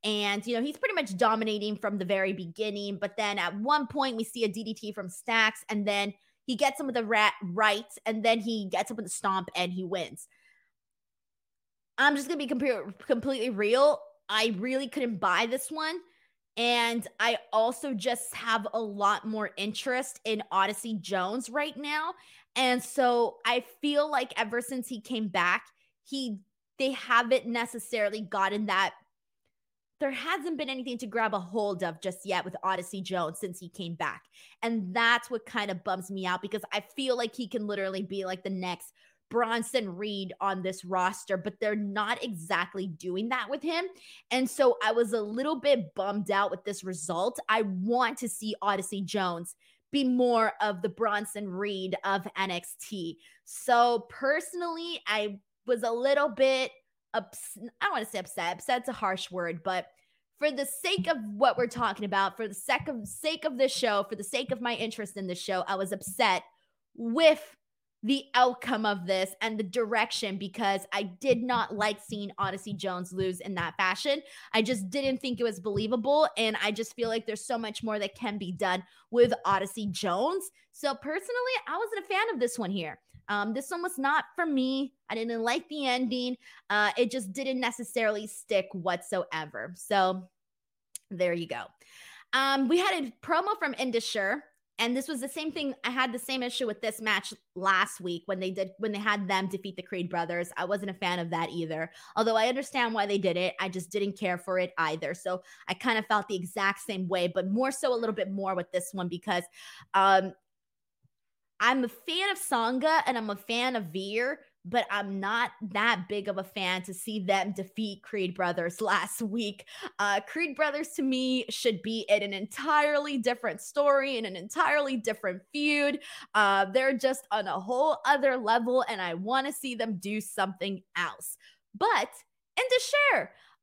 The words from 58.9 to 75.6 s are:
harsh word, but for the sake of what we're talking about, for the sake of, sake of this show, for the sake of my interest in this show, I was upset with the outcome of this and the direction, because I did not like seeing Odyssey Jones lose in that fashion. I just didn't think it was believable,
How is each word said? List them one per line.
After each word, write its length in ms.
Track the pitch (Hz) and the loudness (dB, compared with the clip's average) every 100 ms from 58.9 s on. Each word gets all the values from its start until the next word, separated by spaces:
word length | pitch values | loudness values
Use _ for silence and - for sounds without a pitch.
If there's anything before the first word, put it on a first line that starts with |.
harsh 360 | 233 202 185 - | -2 0 -2 -4
word, 320 | 180 170 165 | -4 -4 -2
but 260 | 175 180 170 _ _ _ _ _ | -2 -2 -4 _ _ _ _ _
for 100 | 302 | 0
the 160 | 285 277 | 0 -4
sake 420 | - 349 381 185 | -2 -2 0 0
of 100 | 311 214 208 | -2 -2 2
what 200 | 262 220 | 4 4
we're 120 | 247 | 0
talking 380 | 240 233 208 208 | 0 -2 0 0
about, 300 | 196 196 185 | 2 2 0
for 120 | 220 | -8
the 80 | 202 | -8
sake 320 | - 254 - | 0 0 0
of, 200 | 247 208 | -6 -8
sake 380 | - 302 320 - | -4 -2 0 -2
of 140 | 254 | 2
this 160 | 262 - | 2 4
show, 320 | 240 202 202 | 2 2 0
for 60 | 208 | -4
the 80 | |
sake 280 | 202 262 269 | -4 -4 -2
of 80 | 254 | -2
my 140 | 240 | -2
interest 440 | 240 226 220 208 - | -2 -4 -4 -8 -6
in 100 | 190 | -6
this 120 | 175 | -6
show, 240 | - 190 - | -2 -2 0
I 80 | 196 | -2
was 160 | 190 | -2
upset 500 | 196 - 190 226 185 - _ _ _ _ - | -4 -8 2 4 4 0 _ _ _ _ -8
with 600 | 233 233 330 302 - - _ _ _ _ | -2 8 8 8 0 -20 _ _ _ _
the 220 | 214 277 - | 0 0 2
outcome 520 | 247 254 247 247 240 220 | 4 4 4 -2 0 0
of 200 | 202 175 | 0 0
this 300 | 190 190 - | 0 0 -2
and 180 | 226 220 | -4 -2
the 40 | |
direction, 760 | 202 185 220 226 226 - 214 196 | -4 0 2 2 2 0 -4 -4
because 480 | 190 196 208 196 196 | -6 -2 0 0 -2
I 100 | 202 | -4
did 400 | 208 180 - 233 | -4 -4 2 2
not 320 | 247 240 220 208 | 2 0 0 0
like 220 | 208 202 | 0 -2
seeing 320 | - 214 202 - | -8 -8 -8 -4
Odyssey 360 | 196 190 208 | -4 -4 -8
Jones 380 | 196 190 180 180 | -6 -4 -4 -6
lose 300 | 185 190 180 | -2 -2 -2
in 140 | - 185 | -4 -4
that 200 | 170 - | -4 0
fashion. 460 | 190 190 294 277 - - - | 0 2 0 -2 -2 -20 -2
I 80 | 220 | 2
just 280 | 214 247 190 | 2 0 0
didn't 280 | 254 269 262 | 0 0 0
think 240 | 269 233 | -2 0
it 20 | |
was 160 | 233 | -2
believable, 720 | 196 | -2